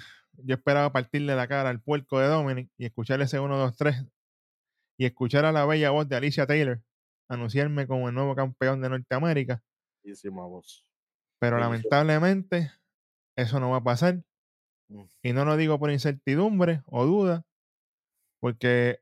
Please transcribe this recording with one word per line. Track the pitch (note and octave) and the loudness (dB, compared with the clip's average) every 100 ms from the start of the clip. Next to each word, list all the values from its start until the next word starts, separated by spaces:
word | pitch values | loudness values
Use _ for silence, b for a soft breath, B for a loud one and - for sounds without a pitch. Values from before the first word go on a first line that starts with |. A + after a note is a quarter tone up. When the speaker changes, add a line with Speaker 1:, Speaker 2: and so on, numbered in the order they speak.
| B B B | B B B
Speaker 1:
Yo | - C3 | -10 -4
esperaba | C3 - C#3+ C#3+ | -2 2 2 2
partirle | C3 B2 D3 C#3+ C3+ | 0 -2 -2 0 0
la | B2 | 0
cara | C#3 C3+ | -2 -2
al | A#2+ | -4
puerco | D3 D3 C3+ C3+ | -2 -4 -2 0
de | C#3 | 2
Dominic | D#3 C#3 B2+ C3 - | 2 0 -4 -8 -10
y | A#2+ | -10
escuchar | - A2+ C3+ | -6 -2 0
ese | C3+ C#3 | 0 -2
uno, | C#3 C#3 | -2 0
dos, | C3 - | -2 0
tres | D3 C3 C3 _ _ _ _ _ _ _ _ - | 0 0 -6 _ _ _ _ _ _ _ _ -4
y | B2+ | -2
escuchar | - B2+ C#3+ D#3 | -2 0 2 4
a | |
la | D#3 C#3+ | 4 2
bella | D#3 D3 | 2 2
voz | D3 D3 | 2 0
de | B2+ | -2
Alicia | C#3+ D3+ C#3+ | -2 0 0
Taylor | D3 C#3 A#2+ - _ _ _ - | 2 0 -4 -10 _ _ _ -12
anunciarme | B2 A#2 C3+ D3 D3 C3 | -8 -4 -2 -2 -2 -4
como | C3 B2 | -4 -4
el | B2 | -2
nuevo | C#3 C3+ | -2 -2
campeón | C3 - C3 C3+ | -4 -2 0 0
de | C3 | -2
Norteamérica". | C3 B2+ B2+ E3 D3+ B2+ A#2+ - _ _ _ | -4 -4 -2 0 0 -2 -6 -10 _ _ _
Speaker 2:
Bellísima | G2+ G2 G2+ F#2+ F2+ | -20 -16 -14 -12 -14
voz. | F2+ - - _ _ _ _ _ _ | -16 -20 -20 _ _ _ _ _ _
Speaker 1:
Pero | A#2+ A#2 | -2 0
Speaker 2:
Bellísima. | |
Speaker 1:
lamentablemente, | A#2 A#2 A2+ C#3 D#3 D#3 F3 G3 F#3+ F3 D3+ - _ _ _ _ _ - | 0 -2 0 2 4 2 2 0 -2 -4 -4 -8 _ _ _ _ _ -4
eso | A#2 C3+ | -2 -2
no | B2+ | 0
va | B2+ | 0
a | |
pasar. | A#2+ A#2+ F3 F3+ - _ _ _ _ _ _ | 0 2 2 0 -6 _ _ _ _ _ _
Speaker 2:
Mm. | - F#2+ _ | -20 -20 _
Speaker 1:
Y | B2 | -2
no | B2+ | 0
lo | C#3+ D3+ | 2 2
digo | D#3 D3 | 2 0
por | D3 | 0
incertidumbre | C#3+ D3+ C#3 - C#3+ G#3 G3+ E3+ D#3+ - | 0 -2 -2 0 2 2 2 2 0 -2
o | A#2+ | 0
duda, | C3 G3+ F#3+ E3 - _ _ _ _ _ _ _ _ _ | 2 2 2 0 -6 _ _ _ _ _ _ _ _ _
porque | A#2+ A2+ B2 B2 A#2+ A#2+ | -6 0 2 4 2 0